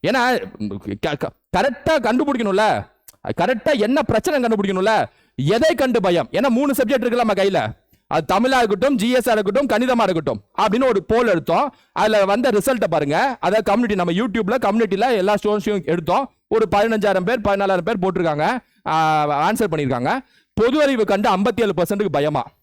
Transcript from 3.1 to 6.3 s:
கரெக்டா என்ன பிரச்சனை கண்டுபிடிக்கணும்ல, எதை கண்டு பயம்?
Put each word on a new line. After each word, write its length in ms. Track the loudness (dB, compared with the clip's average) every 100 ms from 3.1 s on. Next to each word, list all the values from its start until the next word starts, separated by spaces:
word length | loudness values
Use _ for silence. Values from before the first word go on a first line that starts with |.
| -18 -10 -4
கரெக்டா 380 | -2 0 0 0
என்ன 220 | 2 0
பிரச்சனை 420 | 0 0 0 0
கண்டுபிடிக்கணும்ல, 640 | 0 0 0 0 2 0 0 _ _ -6
எதை 400 | 0 2 2 2
கண்டு 260 | 0 0
பயம்? 260 | 2 0 0